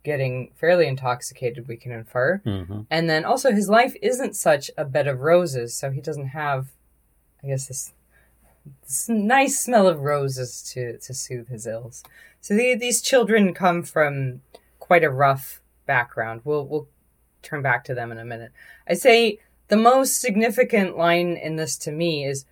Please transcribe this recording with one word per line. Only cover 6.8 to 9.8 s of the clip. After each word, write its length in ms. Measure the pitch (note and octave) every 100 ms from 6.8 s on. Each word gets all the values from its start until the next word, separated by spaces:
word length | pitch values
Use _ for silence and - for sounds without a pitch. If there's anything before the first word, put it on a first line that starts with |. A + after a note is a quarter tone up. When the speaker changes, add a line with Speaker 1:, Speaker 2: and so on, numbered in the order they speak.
| _ _ _ _ _ _
Speaker 1:
I 40 | C#3
guess, 180 | C3+ C3+
this, 260 | B2+ - _ _ _ _ _ _ _ C#3+ -
this 240 | - - -
nice 500 | A3 G3+ C4+ C4+ -
smell 260 | - A#3